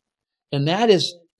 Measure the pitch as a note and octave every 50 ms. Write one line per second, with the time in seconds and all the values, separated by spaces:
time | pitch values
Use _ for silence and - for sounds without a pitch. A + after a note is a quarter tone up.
0 | _ _ _ _ _ _ _ _ _ - - C#3 C#3 D#3 F3 G3+ A#3+ A#3 G3 E3
1 | - - - - _ _ _